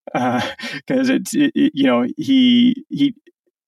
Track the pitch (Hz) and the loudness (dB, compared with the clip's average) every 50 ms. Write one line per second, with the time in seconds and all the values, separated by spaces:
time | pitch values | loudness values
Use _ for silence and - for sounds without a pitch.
0 | _ - - - 247 247 247 240 - - - - 226 240 - 269 - - 277 254 | _ -10 -6 -4 -4 -2 -2 -4 -4 -6 -8 -10 -12 -12 -12 -10 -6 -4 -2 -2
1 | 269 247 262 - 190 - - 294 294 - - - 285 - - - 277 262 240 240 | 0 0 -2 -2 -4 -4 -2 0 0 0 2 2 0 0 0 0 0 2 2 2
2 | 247 240 - - 311 269 269 262 254 247 247 240 240 247 254 - - - 302 - | 0 -2 -4 -4 -2 0 2 4 4 4 4 4 4 2 2 -2 -6 -8 -4 -2
3 | 285 285 226 _ _ _ _ _ _ _ _ _ _ | -2 -2 -2 _ _ _ _ _ _ _ _ _ _